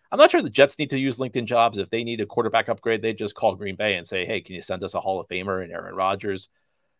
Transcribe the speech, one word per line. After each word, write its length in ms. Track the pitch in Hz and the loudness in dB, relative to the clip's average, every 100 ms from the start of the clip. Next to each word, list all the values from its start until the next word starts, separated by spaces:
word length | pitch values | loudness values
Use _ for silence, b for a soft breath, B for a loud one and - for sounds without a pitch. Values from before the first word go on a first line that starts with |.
| _ | _
I'm 80 | 220 | 6
not 120 | 320 | 6
sure 100 | 349 | 6
the 80 | 180 | 2
Jets 300 | 110 139 - | 6 6 6
need 120 | 151 | -2
to 80 | 135 | 0
use 200 | 135 120 | -2 -2
LinkedIn 260 | 131 127 | -4 -4
Jobs. 320 | 113 120 117 110 | 0 2 4 2
If 140 | 92 | -2
they 140 | 113 | -2
need 180 | 117 117 | -2 -4
a 40 | 101 | -2
quarterback 440 | - 113 113 110 | 0 2 2 0
upgrade, 320 | 110 117 113 | -2 0 0
they 100 | 113 | -2
just 220 | 107 104 | -4 -6
call 200 | - 113 | 0 0
Green 220 | 92 101 92 | 0 -6 -4
Bay 200 | 104 92 | -2 -2
and 100 | 85 | -4
say, 180 | 95 | -6
"Hey, 160 | 87 101 | -4 -6
can 140 | - | -8
you 80 | 92 | -12
send 200 | - 92 | -8 -6
us 120 | 90 | -4
a 60 | 90 | -4
Hall 200 | 95 95 | -4 -4
of 80 | 82 | -4
Famer 340 | 90 95 92 | -6 -4 -4
in 80 | 87 | -6
Aaron 240 | 85 90 | -10 -10
Rodgers?" 540 | 92 95 98 104 95 - _ _ _ _ | -2 -2 0 -4 -6 -10 _ _ _ _